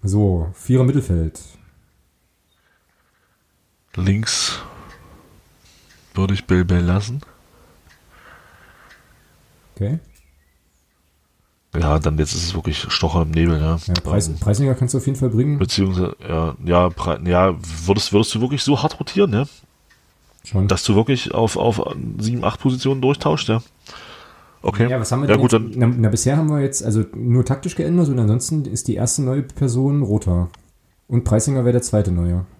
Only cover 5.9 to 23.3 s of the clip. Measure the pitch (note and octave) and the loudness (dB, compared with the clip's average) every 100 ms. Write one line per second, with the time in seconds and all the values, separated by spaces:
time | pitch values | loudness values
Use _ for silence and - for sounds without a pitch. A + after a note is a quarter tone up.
5.9 | _ _ - F#2+ G2 - F2+ F2+ F2 F2 | _ _ -4 0 -2 2 2 4 2 2
6.9 | F#2 G#2 B2+ - _ _ _ _ _ _ | 0 0 -8 -10 _ _ _ _ _ _
7.9 | - _ - - - - - - - - | -20 _ -20 -20 -20 -20 -20 -20 -20 -20
8.9 | - _ _ _ _ _ _ _ - G2+ | -20 _ _ _ _ _ _ _ -8 -4
9.9 | D#3+ - _ _ _ _ _ _ _ _ | -4 -8 _ _ _ _ _ _ _ _
10.9 | _ _ _ _ _ _ _ _ - D#2 | _ _ _ _ _ _ _ _ -2 0
11.9 | D2+ D2+ D2+ D2+ D#2+ E2+ F2+ D#2+ D#2 - | 2 0 0 0 -2 -4 -4 -4 -6 -4
12.9 | - E2 E2+ D#2 D#2+ E2+ D#2+ D#2 E2 - | -2 0 0 0 2 2 2 0 -2 0
13.9 | F2 - G2+ D#2+ D#2 G#2 G#2 C#3 B2+ B2 | -2 0 0 0 -2 0 2 2 0 0
14.9 | C3+ C#3 C3+ C3 A2 C3+ D3 F#2+ - F#2+ | 0 -2 -2 0 0 0 0 -2 0 0
15.9 | F#2 F#2 - - D#2+ E2 C2+ D2+ F2 F2+ | 0 -2 -4 -6 -2 -2 -4 0 2 2
16.9 | F2 - C2 E2+ F2 F#2+ E2+ E2+ D#2+ E2+ | 0 -4 -4 0 2 2 0 -8 -8 0
17.9 | G2+ - G2+ A2 A2 B2+ C#3+ - C#3+ D3+ | 0 2 2 2 -2 -2 -2 0 0 0
18.9 | - D#3 F#3+ G3+ G#2+ C#3+ - _ _ _ | -4 -6 0 2 2 -2 -8 _ _ _
19.9 | _ _ _ _ _ - G2 G2 - - | _ _ _ _ _ -6 0 0 0 2
20.9 | G2+ A2+ B2+ - - A2 - A#2 G#2+ - | 2 2 0 -2 -2 0 2 0 0 -4
21.9 | - C2 - G#2+ A#2+ G#2 - C3+ B2+ C3 | -6 -8 -6 -4 -2 -2 0 -2 0 -2
22.9 | C3+ B2+ C#3+ D3+ | 0 0 0 0